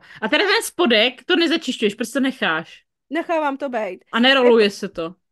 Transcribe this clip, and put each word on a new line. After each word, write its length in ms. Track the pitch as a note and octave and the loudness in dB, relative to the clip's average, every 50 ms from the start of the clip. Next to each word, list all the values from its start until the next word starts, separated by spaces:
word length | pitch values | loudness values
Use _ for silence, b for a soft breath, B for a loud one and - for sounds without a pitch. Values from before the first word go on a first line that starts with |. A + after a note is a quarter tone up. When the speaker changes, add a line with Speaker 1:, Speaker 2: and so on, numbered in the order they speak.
| B B B B | B B B B
Speaker 1:
A 60 | - D4+ | -4 -2
teda 160 | D4+ D4+ G4+ | 0 0 2
ten 200 | F#4 G4 A4+ G#4+ | 2 0 0 -2
spodek, 600 | - - - F4 A#3 A#3+ G#3 A3 B3+ B3+ - - | -4 -2 -2 0 2 4 4 4 2 0 -6 -4
to 100 | - F4+ | -2 0
nezačišťuješ, 600 | E4 E4+ D4+ E4 - - C4 A#3+ - A3+ G3+ G#3+ | 0 2 0 0 -2 -2 -6 -4 -2 -2 -2 -2
prostě 180 | - B3+ - - | -4 -8 -6 -4
to 60 | C#4+ | -2
necháš? 640 | C4 C4+ B3+ - G#3+ F3+ D#3+ D#3+ E3 - - - _ _ _ _ _ _ | -2 -2 -2 -2 -2 -2 -2 -4 -6 -8 -16 -20 _ _ _ _ _ _
Speaker 2:
Nechávám 480 | C4+ E4 E4 - E4+ D#4 D4+ C#4+ C#4 C4+ | -6 -6 -4 -2 -2 -2 -2 -2 -4 -6
to 120 | D4 C#4+ | -8 -6
bejt. 360 | B3 A3 G#3+ F#3+ F#3 - _ _ | -6 -6 -6 -6 -8 -12 _ _
Speaker 1:
A 80 | - A3+ | -2 0
neroluje 440 | A#3+ C4 C4+ C4 B3 B3 A#3 A#3 G#3 | 2 4 4 4 6 6 6 6 4
Speaker 2:
Jako 100 | G3+ G3+ | 2 0
Speaker 1:
se 140 | - - F#3 | -4 -10 -10
to? 260 | - - E3 E3 F#3 - _ _ | -8 -8 -10 -10 -10 -16 _ _